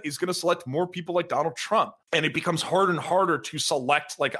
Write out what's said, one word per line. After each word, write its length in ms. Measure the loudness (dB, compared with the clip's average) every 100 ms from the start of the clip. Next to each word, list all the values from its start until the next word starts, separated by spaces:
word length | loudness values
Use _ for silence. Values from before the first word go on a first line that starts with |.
is 140 | -6 -4
gonna 160 | -2
select 320 | 0 2 0 0
more 220 | -2 -2
people 260 | -4 -2
like 160 | -2 0
Donald 260 | 0 0 -2
Trump. 380 | 0 2 0 -4 _
And 140 | 0 0
it 80 |
becomes 300 | 0 -2 -2
harder 260 | 0 2 4
and 80 | 2
harder 380 | 2 2 4 2
to 220 | -2 -4
select, 560 | -2 -2 2 0 0 -2
like, 180 | -2